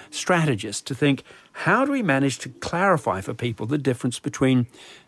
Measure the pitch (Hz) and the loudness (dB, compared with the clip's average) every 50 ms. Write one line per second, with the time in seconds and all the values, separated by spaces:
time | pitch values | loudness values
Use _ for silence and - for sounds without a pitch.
0 | - - - - - - 180 170 160 151 120 98 - 113 107 - - - 135 - | -6 -12 -10 -8 0 0 2 2 4 2 0 -2 -4 -8 -8 -10 -8 -8 -4 0
1 | 147 143 135 - - - - - - _ - - - 160 196 240 269 285 277 262 | 2 2 2 0 -4 -16 -20 -20 -20 _ -12 -4 0 2 4 4 2 2 0 0
2 | 214 156 135 135 139 139 127 - - 127 - - - - - 175 196 196 175 135 | 2 2 2 2 2 0 0 -4 -10 -14 -14 -10 -8 -6 -2 0 2 4 2 2
3 | - 110 90 95 98 - 123 - 123 120 110 - 110 113 147 151 131 135 120 - | 2 -2 -4 -4 -4 -8 -8 -4 -4 -6 -4 -4 -4 -2 -2 0 0 0 -2 0
4 | - 123 - - - 139 - - 135 131 131 123 120 - - - - - - - | -2 -4 -4 -4 -8 -8 -2 0 2 4 4 4 2 0 -6 -20 -20 -20 -20 -20
5 | _ | _